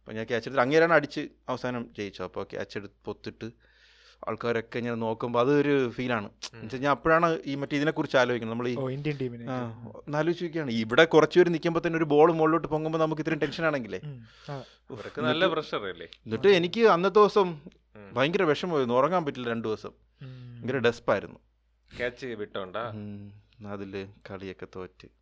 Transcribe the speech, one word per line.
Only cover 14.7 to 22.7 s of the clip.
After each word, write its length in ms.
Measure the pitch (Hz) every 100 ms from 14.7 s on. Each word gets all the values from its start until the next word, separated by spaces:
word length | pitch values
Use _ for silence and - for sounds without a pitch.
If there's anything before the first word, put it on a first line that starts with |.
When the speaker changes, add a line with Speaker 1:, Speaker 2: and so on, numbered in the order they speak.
| _ _
Speaker 2:
അവർക്ക് 280 | 123 101 -
നല്ല 240 | 156 156
Speaker 1:
എന്നിട്ട് 100 | 185
Speaker 2:
പ്രഷർ 320 | 160 151 156 101
അല്ലേ? 200 | 87 82
Speaker 1:
എന്നിട്ട് 420 | - - 110 190
എനിക്ക് 320 | 190 175 185
അന്നത്തെ 400 | 226 170 190 196
ദിവസം 400 | 208 208 185 156 180 _ _ 107
Speaker 2:
ഉം. 180 | 101
Speaker 1:
ഭയങ്കര 280 | 120 139 180
വിഷമമായിരുന്നു, 520 | 175 143 185 156 127
ഉറങ്ങാൻ 300 | 123 143 185
പറ്റില്ല 240 | 151 123 123
രണ്ടു 200 | 117 110
ദിവസം. 220 | 104 - - _ _
Speaker 3:
ഉം. 340 | 135 127 123 120
Speaker 1:
ഭയങ്കര 220 | 117 131
ഡെസ്പായിരുന്നു. 600 | 117 117 - 101 92 - _ _ _ _ _ -
Speaker 2:
ക്യാച്ച് 280 | 123 123 131
വിട്ടോണ്ടാ? 680 | 110 104 - 95